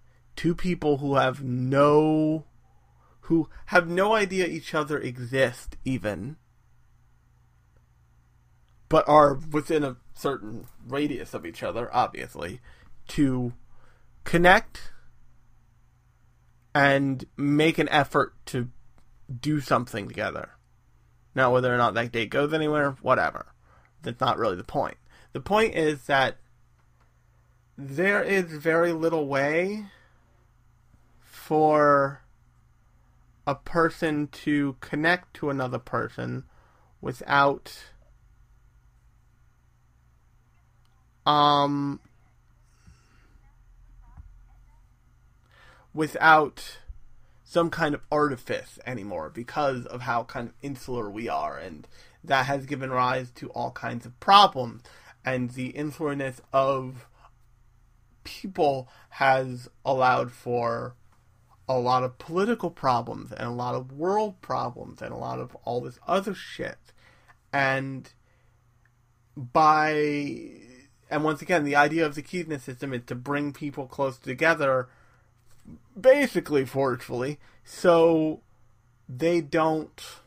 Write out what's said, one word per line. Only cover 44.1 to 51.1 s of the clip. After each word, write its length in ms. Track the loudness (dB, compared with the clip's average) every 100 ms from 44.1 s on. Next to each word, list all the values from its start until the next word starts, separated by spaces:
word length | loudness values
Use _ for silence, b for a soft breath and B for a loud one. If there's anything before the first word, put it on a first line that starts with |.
| -20 -20 -20 -20 -20 -20 _ _ _ _ _ _ _ _ b b b b
without 840 | -4 -4 4 8 8 6 -4 -18 -18 -18 -18 -20 -20 -20 -20 -4
some 160 | 0 0
kind 260 | 0 -2
of 60 | -4 -2
artifice 680 | 0 0 -2 -8 -8 -8 -16 -10
anymore 420 | -10 -8 -8 -8
because 560 | -12 -8 -2 -2 -2
of 160 | -8 -10
how 240 | -4 -4
kind 240 | -4 -10 -12
of 60 | -12
insular 480 | -12 -10 -8 -8 -8